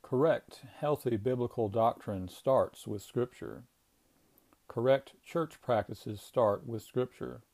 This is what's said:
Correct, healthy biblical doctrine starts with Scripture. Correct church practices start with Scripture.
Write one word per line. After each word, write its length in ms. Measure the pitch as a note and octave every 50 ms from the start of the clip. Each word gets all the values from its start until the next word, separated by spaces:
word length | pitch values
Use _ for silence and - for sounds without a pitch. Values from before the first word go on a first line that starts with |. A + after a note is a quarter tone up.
Correct, 600 | _ - - B2+ C#3+ E3 D3 - - - - - - A2+ - -
healthy 400 | - D3 D3+ - - B2+ A#2 G#2+
biblical 500 | G2 B2+ B2+ B2 A#2+ A#2+ - - A2+ G#2+
doctrine 580 | G2 A#2 A2+ A#2 A#2 - - - G#2 F#2+ F#2
starts 600 | F2+ - - - C3 C3 A#2+ F#2 - - - -
with 160 | A2+ A2 G2+ -
Scripture. 600 | - - A#2+ A#2+ B2 - - - - A1 - B2 _ _ _ _ _ _ _ _ _ _ _ _ _ _ _ _ _ _ _ _ _
Correct 440 | - A#2+ A#2 C3 C3+ C3+ C3+ - - _ _
church 380 | - - E3+ E3 D3+ - -
practices 640 | _ - B2 G#2+ G2+ - A2+ - - A#2+ G#2+ G#2 -
start 440 | - _ C3 A#2+ G#2+ G2+ - -
with 140 | - A2+ G#2+
Scripture. 600 | - - - B2+ B2 - - - - - B2 B2 - _